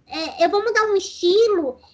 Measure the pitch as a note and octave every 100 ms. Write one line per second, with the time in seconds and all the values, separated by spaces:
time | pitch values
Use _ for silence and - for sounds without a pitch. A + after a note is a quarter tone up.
0 | _ D#4 D#4+ - E4+ G4+ A4 G#4+ G#4+ G4
1 | - - F4 G4 A#4 F#4+ C#4 - _